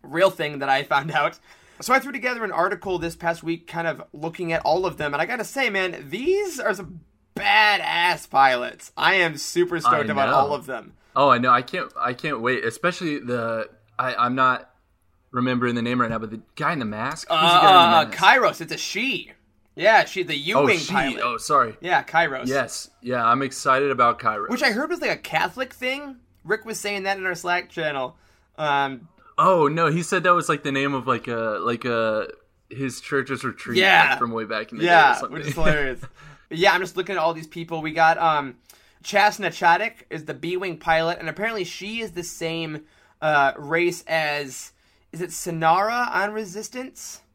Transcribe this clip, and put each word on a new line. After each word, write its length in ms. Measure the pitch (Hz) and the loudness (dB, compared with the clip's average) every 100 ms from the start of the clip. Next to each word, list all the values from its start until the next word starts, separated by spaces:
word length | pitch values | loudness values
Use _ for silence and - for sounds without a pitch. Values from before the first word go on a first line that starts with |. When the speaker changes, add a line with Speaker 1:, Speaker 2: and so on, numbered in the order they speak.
Speaker 1:
Real 280 | 139 156 190 | -6 2 2
thing 280 | - 151 143 | 2 -6 -4
that 100 | 135 | 0
I 140 | 135 | 0
found 280 | 139 143 151 | 2 -2 0
out. 260 | 156 151 - _ - _ _ | 0 -2 -4 _ -20 _ _
So 140 | 135 | 0
I 40 | 262 | 0
threw 140 | 269 | 0
together 320 | 254 247 240 | -6 -6 -4
an 80 | 214 | -4
article 460 | 156 185 202 202 180 | -2 -2 -2 -4 -4
this 180 | 165 165 | -4 -4
past 260 | 170 165 | -6 -4
week 240 | 160 170 - | -6 -8 -8
kind 220 | 170 165 | -6 -6
of 160 | 135 - | -6 -12
looking 400 | 147 160 160 170 | -10 -10 -6 -4
at 80 | 165 | -2
all 220 | - 165 185 | 0 0 0
of 120 | - | -4
them, 160 | 151 | -4
and 80 | 143 | -2
I 40 | 170 | -2
gotta 160 | 240 | -4
say, 260 | 196 277 247 | -6 -4 -2
man, 400 | 196 185 - 143 | -2 -4 -6 -10
these 500 | 185 285 392 403 277 | -4 0 0 -2 -4
are 140 | 226 | -4
some 260 | 196 175 175 _ _ _ | -4 -8 -16 _ _ _
badass 960 | - 202 208 214 202 151 165 175 160 - | -4 2 4 4 2 0 0 0 -2 -2
pilots. 640 | 135 135 123 120 - - - | 4 4 4 -2 -10 -16 0
I 180 | 160 | 2
am 220 | 190 170 143 | 4 2 -2
super 440 | - 175 175 170 | -4 0 0 2
stoked 280 | - - - | 2 2 2
Speaker 2:
I 20 | |
Speaker 1:
about 160 | 139 135 | 0 2
Speaker 2:
know. 60 | 139 | 2
Speaker 1:
all 180 | 143 | 2
of 120 | 143 131 | -2 -6
them. 260 | 123 - _ _ 123 | -10 -10 _ _ 2
Speaker 2:
Oh, 120 | 139 | 6
I 100 | 120 | 6
know. 120 | 127 | 6
I 120 | 123 | 4
can't, 300 | 131 185 - - | 2 -8 -8 -6
I 140 | 123 | -6
can't 260 | 123 160 131 | -4 -6 -2
wait, 240 | 120 127 | -2 0
especially 540 | 113 - 175 175 170 147 | -2 -2 -4 -4 -6 -6
the, 500 | 120 123 113 113 107 _ _ - | -4 -4 -4 -6 -8 _ _ -4
I, 160 | 127 | -4
I'm 200 | 110 120 | 0 0
not 360 | 131 131 127 - _ _ _ _ _ _ | 4 2 2 -6 _ _ _ _ _ _
remembering 440 | 123 127 123 123 | -2 0 0 0
the 80 | 120 | 0
name 180 | 117 123 | -2 0
right 100 | 117 | -2
now, 80 | 113 | -2
but 120 | 110 | -8
the 100 | 110 _ - | -12 _ -6
guy 160 | 151 | -4
in 60 | 165 | -2
the 60 | |
mask? 440 | 110 107 127 160 - | -6 -6 -6 -8 -2
Who's 100 | 165 | 2
the 60 | 165 | 6
guy 380 | 175 202 185 | 8 10 10
in 60 | 170 | 10
the 60 | 165 | 6
Speaker 1:
Uh, 80 | 143 | 4
Speaker 2:
mask? 120 | - | 2
Speaker 1:
Kairos. 420 | 185 254 202 - | 4 6 4 0
It's 120 | 165 | -10
a 60 | 156 | -8
she. 540 | - 190 262 180 - - _ _ _ | -6 -4 -4 -6 -10 -20 _ _ _
Yeah, 300 | - 185 214 | 2 6 6
she, 180 | 160 190 | 4 -4
the 120 | 170 147 147 | -4 -4 0
Speaker 2:
Oh, 60 | 226 | 4
Speaker 1:
U-Wing 160 | 147 180 | 4 2
Speaker 2:
she. 140 | 143 | 0
Speaker 1:
pilot. 280 | 139 135 117 | 0 0 -2
Speaker 2:
Oh, 140 | 120 117 | -4 -4
sorry. 380 | - 143 117 110 | 0 2 2 -4
Speaker 1:
Yeah, 220 | 170 160 | -2 -2
Kairos. 440 | - 160 160 131 127 | 2 0 0 -2 -2
Speaker 2:
Yes. 440 | 135 120 - - _ | -2 -4 -8 -14 _
Yeah, 240 | 120 123 | -4 0
I'm 180 | 117 123 | 2 2
excited 480 | 135 - 139 131 143 | 0 -4 2 2 2
about 280 | 123 120 120 | 4 2 2
Kairos. 300 | 113 107 104 | -2 -2 -4
Speaker 1:
Which 120 | 247 | -2
I 80 | 269 | 0
heard 180 | 214 311 | 0 -4
was, 100 | 339 | -4
like, 100 | 277 | -4
a 60 | 165 | -4
Catholic 560 | - 156 180 240 262 | -4 -2 -2 -4 -10
thing. 440 | - 254 269 285 254 _ _ | -6 -6 -4 -10 -18 _ _
Rick 200 | 160 214 226 | -4 -4 -4
was 120 | 220 | -8
saying 260 | 208 202 | -6 -6
that 120 | 190 196 | -4 -4
in 80 | 185 | -4
our 80 | |
Slack 360 | 170 180 175 175 | -6 -2 -4 -4
channel. 460 | - 156 139 127 - _ _ _ - | -6 -4 -4 -6 -10 _ _ _ -6
Um, 500 | 151 143 139 127 - _ _ - | 0 0 0 -4 -16 _ _ 2
Speaker 2:
Oh, 280 | 165 180 143 | 4 4 4
no, 200 | 160 165 | 2 0
he 160 | 160 | 0
said 220 | 165 190 | -2 0
that 100 | 180 | 2
was, 140 | 175 160 | 2 2
like, 120 | 147 | -4
the 100 | 147 | -2
name 200 | 135 139 | -2 -2
of, 140 | 135 123 | -4 -2
like, 200 | 117 - | -4 -4
a, 320 | 117 113 107 | -4 -4 -4
like, 240 | 214 233 127 | -4 -4 -2
a, 420 | 117 110 107 - - _ _ _ | -2 0 -2 -6 -12 _ _ _
his 320 | 117 135 - | -8 -8 -8
church's 440 | - 139 131 131 | -4 -4 -2 -6
retreat, 340 | 131 101 - 185 | -6 -10 -4 0
Speaker 1:
Yeah. 320 | 190 175 147 | 4 6 4
Speaker 2:
like, 80 | 123 | 2
from 120 | 120 | -2
way 120 | 113 | -4
back 280 | 107 110 113 | -6 -6 -6
in 60 | 120 | -4
the 60 | |
Speaker 1:
Yeah, 200 | 170 175 | 4 6
Speaker 2:
day 60 | 143 | 6
or 100 | 120 | 2
something. 180 | 143 - | -4 -8
Speaker 1:
which 80 | 147 | -8
is 60 | |
hilarious. 460 | - - 151 135 123 | 2 2 4 -2 -6
Speaker 2:
<laughs> 60 | - _ - - _ | -12 _ -20 -20 _
Speaker 1:
But 100 | 160 | 2
yeah, 160 | 196 | 4
I'm 80 | 180 | 4
just 160 | 180 175 | -2 -6
looking 180 | 185 185 | -4 0
at 20 | |
all 140 | 160 | 0
these 140 | 160 160 | -2 -12
people. 340 | 170 165 165 | -12 -8 -6
We 120 | 156 | -4
got, 260 | 156 160 165 | 4 4 4
um, 380 | 165 151 135 123 _ - _ _ | 2 0 -2 -12 _ -20 _ _
Chasna 440 | - 202 196 180 185 | -2 2 2 2 -6
Chaddock 480 | 160 175 175 220 - _ | 2 4 4 0 -8 _
is 160 | 160 147 | -12 -10
the 80 | |
B-Wing 420 | 139 170 180 190 160 | -10 -6 -6 -6 -8
pilot, 420 | - 160 165 170 | 0 2 2 -4
and 80 | 160 | -8
apparently 340 | 151 220 220 | -6 -6 -6
she 380 | 175 - 196 226 | -8 -10 -10 -8
is 100 | 220 | -8
the 100 | 170 | -10
same, 600 | 170 - 165 165 160 151 - _ _ _ | -12 -8 -6 -6 -6 -10 -14 _ _ _
uh, 300 | 156 147 135 - | 0 4 2 0
race 480 | 147 165 175 170 - | -2 0 0 -2 -4
as, 680 | 160 151 147 139 127 - _ _ _ _ | -2 -2 -4 -8 -12 -18 _ _ _ _
is 100 | 160 | -12
it 80 | 180 | -10
Sonara 840 | - 185 165 160 175 208 240 247 | -8 -8 0 4 4 2 0 -2
on 180 | 180 202 | -2 -2
Resistance? 880 | 214 208 190 214 247 262 - - - _ | -4 -8 -12 -12 -12 -14 -14 -18 -20 _